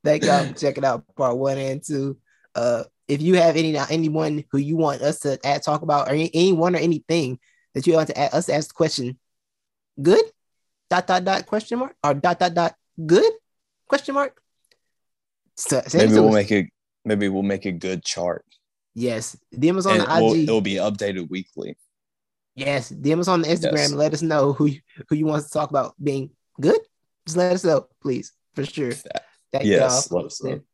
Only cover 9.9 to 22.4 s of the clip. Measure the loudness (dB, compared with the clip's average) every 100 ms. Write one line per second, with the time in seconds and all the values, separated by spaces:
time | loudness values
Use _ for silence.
9.9 | -2 4 4 2 _ _ _ _ _ _
10.9 | -2 0 0 0 -2 -2 -6 -4 -8 -8
11.9 | _ -2 0 0 0 0 0 -2 _ _
12.9 | -12 2 4 4 0 _ _ _ _ _
13.9 | -4 -2 -4 -4 _ _ _ _ _ _
14.9 | _ _ _ _ _ _ -12 -2 -2 2
15.9 | 4 6 8 6 4 2 0 0 _ _
16.9 | _ -4 -2 0 -2 -2 -4 -6 -6 -6
17.9 | -6 -6 -4 -4 -6 _ _ _ _ _
18.9 | -6 -4 -4 -8 -16 _ 0 0 2 2
19.9 | 0 2 2 4 2 2 0 0 -2 -2
20.9 | -2 -4 -4 -6 -8 -10 -12 -12 -14 _
21.9 | _ _ _ _ _